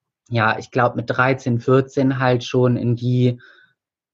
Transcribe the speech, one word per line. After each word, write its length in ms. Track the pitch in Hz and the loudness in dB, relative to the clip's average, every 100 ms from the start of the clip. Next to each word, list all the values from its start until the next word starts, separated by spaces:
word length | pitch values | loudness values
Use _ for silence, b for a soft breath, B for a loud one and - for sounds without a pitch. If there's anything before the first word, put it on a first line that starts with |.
| _ _ - | _ _ -6
ja, 300 | 117 110 107 | 0 0 0
ich 120 | - | -4
glaub 240 | 131 120 | 0 0
mit 120 | - 120 | -2 -4
dreizehn, 500 | 123 131 135 131 120 | 0 0 0 -2 -2
vierzehn 580 | 120 131 135 - 135 131 | 2 2 2 -2 -2 0
halt 240 | 127 123 | 0 0
schon 320 | 120 131 127 120 | -2 0 2 0
in 200 | 120 120 | -2 -2
die, 440 | 120 123 123 123 B B B B _ _ _ | 0 2 0 -2 B B B B _ _ _